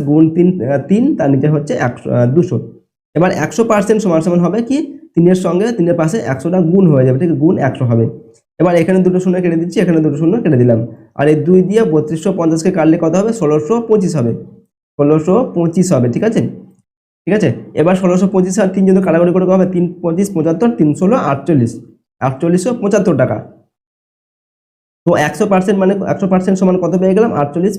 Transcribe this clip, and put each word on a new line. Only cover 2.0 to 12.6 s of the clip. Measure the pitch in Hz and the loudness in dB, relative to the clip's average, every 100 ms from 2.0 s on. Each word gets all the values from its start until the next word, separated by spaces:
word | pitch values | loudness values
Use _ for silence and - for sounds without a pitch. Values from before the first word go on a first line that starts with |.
| - | -4
আহ, | 123 123 | 0 2
দুশো। | 151 - 113 - - _ _ _ 151 | 2 0 -4 -8 -18 _ _ _ -2
এবার | 185 - | 0 -2
একশো | 151 - 226 | -6 -2 0
পার্সেন্ট | 208 202 214 | 0 0 0
সমান | 196 160 | 0 0
সমান | 175 175 | 0 0
হবে | 175 208 | 0 -2
কি, | 233 277 - - - | -2 -4 -4 -12 -6
তিনের | - 175 185 | 2 2 2
সঙ্গে | 180 175 214 | 0 -2 -2
তিনের | - 170 170 | 0 0 0
পাশে | 156 226 - | 0 -2 -4
একশোটা | 131 170 185 | -4 -2 0
গুণ | 160 190 175 | 2 4 4
হয়ে | 139 131 | 4 2
যাবে, | 127 | 2
ঠিক | 170 | 0
আছে, | 143 | 0
গুণ | 156 160 | 0 2
একশো | 135 - 123 | -2 -2 0
হবে। | 117 113 - - _ _ - | 0 0 -4 -20 _ _ -2
এবার | 160 170 | 0 2
এখানে | 160 190 | 2 2
দুটো | 185 185 | 2 0
শূন্য | 185 180 | 0 0
কেটে | 180 165 | 0 -2
দিচ্ছি, | 175 - | -2 -2
এখানে | 175 165 | 0 2
দুটো | 156 143 | 0 0
শূন্য | 165 233 | 0 0
কেটে | 196 127 | 2 2
দিলাম, | 123 113 117 - - - | 4 2 -2 -12 -14 -2
আর | 147 | 0
এই | 151 165 | 0 2
দুই | 185 | 2
দিয়ে | 185 214 180 | 4 0 2
বত্রিশশো | 156 151 160 202 190 | 0 -2 -4 -4 0
পঞ্চাশকে | 160 165 | 0 0